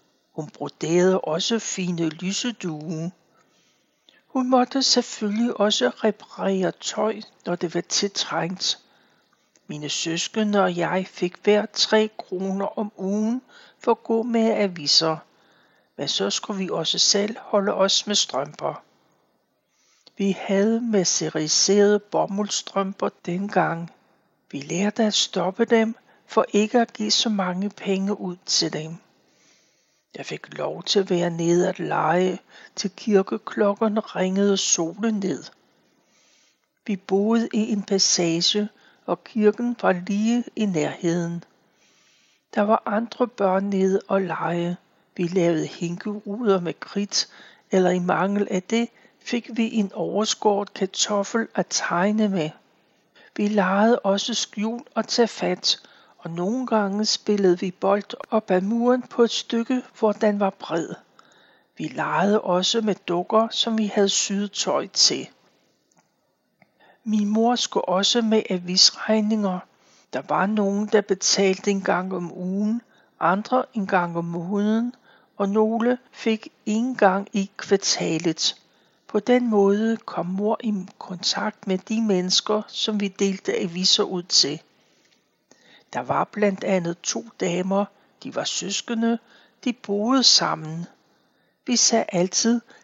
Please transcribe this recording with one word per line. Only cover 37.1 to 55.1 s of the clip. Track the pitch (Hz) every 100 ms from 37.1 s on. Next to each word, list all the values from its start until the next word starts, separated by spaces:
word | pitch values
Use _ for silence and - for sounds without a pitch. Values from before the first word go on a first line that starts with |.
| 196 208 226 233
i | 226 220
en | 208
passage, | 190 196 - - 170 165 165 208 208 _ _ _ -
og | 170
kirken | - 220 208 214 240 240
var | 185
lige | 180 180 202 220 240 - -
i | 214
nærheden. | 165 147 151 170 175 170 170 - _ _ _ _ _ _ _ _ _ _
Der | -
var | 208 226 -
andre | 208 233 - 240
børn | - 196 190
nede | 196 196 190 190 -
og | 196
lege. | 185 160 165 175 170 175 _ _ _ -
Vi | 175
lavede | 185 170 160 156
hængeruder | - 170 175 208 208 202 202 233 190
med | 170 -
kridt, | - 202 202 - - - - - -
eller | 190 180
i | 180
mangel | 175 160 190 202 202
af | 185
det, | - 226 233 _ _ _
fik | - 240 226
vi | 233 226
en | 220 196
overskåret | 214 170 190 220 - 214 202 202
kartoffel | - 190 - - 208 196 226 -
at | - 190
tegne | - - 175 196 214 214
med. | 190 156 - _ _ _ _ _ _ - -
Vi | 208
legede | 208 185 196 220 240
også | 202 196 -
skjul | 226 - - 214 233 -
og | -
tag | 214